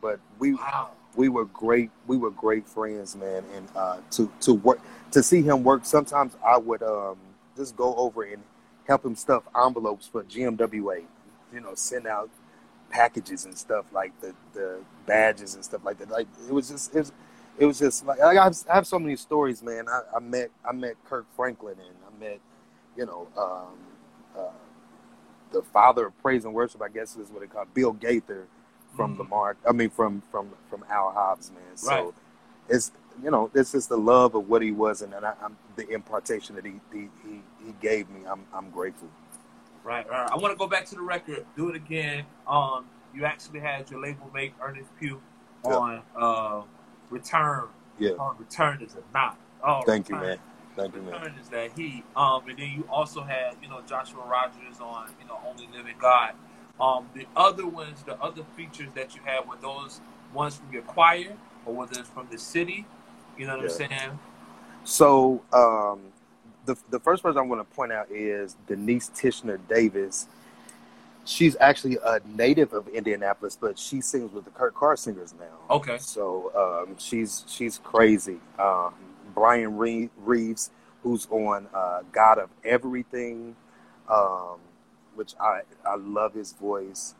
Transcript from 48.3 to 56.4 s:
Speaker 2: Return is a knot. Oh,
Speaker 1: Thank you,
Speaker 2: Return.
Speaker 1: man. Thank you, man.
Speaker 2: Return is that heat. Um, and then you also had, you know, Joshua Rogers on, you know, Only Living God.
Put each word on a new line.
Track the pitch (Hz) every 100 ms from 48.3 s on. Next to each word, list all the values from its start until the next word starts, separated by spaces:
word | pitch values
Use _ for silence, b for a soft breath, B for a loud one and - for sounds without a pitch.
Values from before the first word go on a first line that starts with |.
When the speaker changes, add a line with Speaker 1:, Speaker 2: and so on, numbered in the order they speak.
| 127
Speaker 2:
Return | 113 - 156 143
is | 113 -
a | -
knot. | 135 123 - - - 139
Oh, | 139 120
Speaker 1:
Thank | 107 -
you, | 98
Speaker 2:
Return. | 92
Speaker 1:
man. | 90 - - - -
Thank | 98 98
you, |
man. | 95
Speaker 2:
Return | 175 160 143
is | 117
that | 120 117
heat. | 135 160 123 - 131
Um, | 139 131 127
and | 127
then | 143 143
you | 160
also | 135 151 156
had, | 139 131 127 120
you | 143
know, | 131 123
Joshua | 131 127 127 123
Rogers | 123 127 120 127 117
on, | 120 117 113 117
you | 117
know, | 110 120
Only | 120 120 123
Living | 120 113
God. | 127 123 113 -